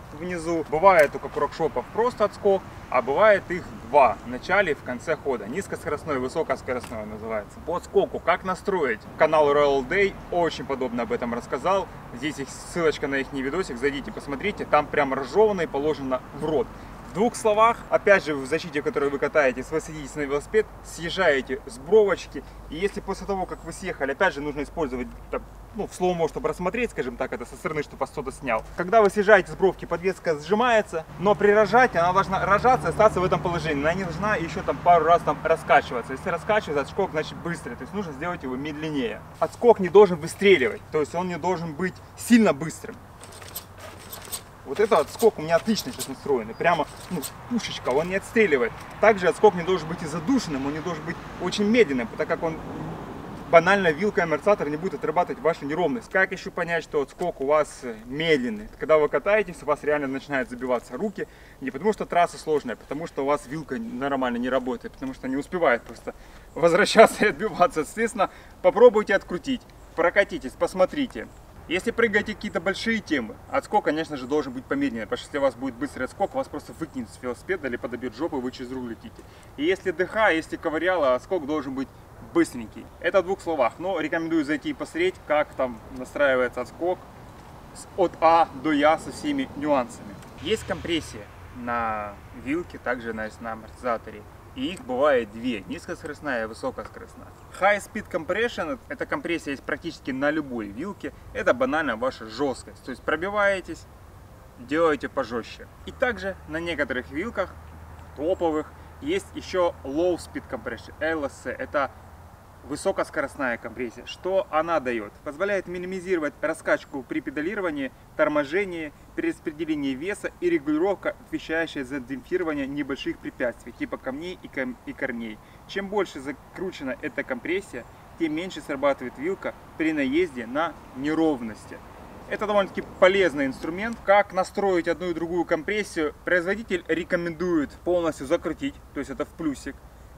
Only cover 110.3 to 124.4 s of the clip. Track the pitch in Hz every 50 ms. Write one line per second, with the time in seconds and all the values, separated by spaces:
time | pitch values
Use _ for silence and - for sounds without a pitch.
110.3 | - 143 - - 135 113 107 127 113 - - - - - 151 160 165 156 143 131
111.3 | - - - 131 - - 131 - - 147 135 - - - - - - - - -
112.3 | - - - - - - - - 147 - - 196 185 - 160 - - 160 139 131
113.3 | - - 135 123 117 - - 117 107 113 127 113 - 120 - - - - - 180
114.3 | 190 190 - - 151 156 160 170 165 151 127 127 120 110 104 104 - - - -
115.3 | 139 151 196 208 202 185 175 175 180 180 180 185 190 190 170 190 185 165 151 143
116.3 | - - - 151 160 - - 185 156 - - - - 135 120 - 151 156 - 143
117.3 | 131 151 151 185 220 208 185 170 147 143 135 127 - - - - - - 151 147
118.3 | 151 147 143 135 160 202 208 185 175 165 156 147 - - - - - 165 156 165
119.3 | 160 - - 170 151 151 170 156 156 147 139 135 131 127 160 196 202 - - -
120.3 | - - 175 175 170 156 135 151 151 156 180 202 185 - - 156 - - - -
121.3 | 160 147 - - 160 165 165 156 - 147 131 123 139 143 123 120 139 123 113 -
122.3 | 175 - - 160 147 143 135 135 143 143 143 135 135 - - 170 156 - - -
123.3 | - - 131 117 113 - - 123 - - 147 - 143 - - 135 127 147 170 180
124.3 | - -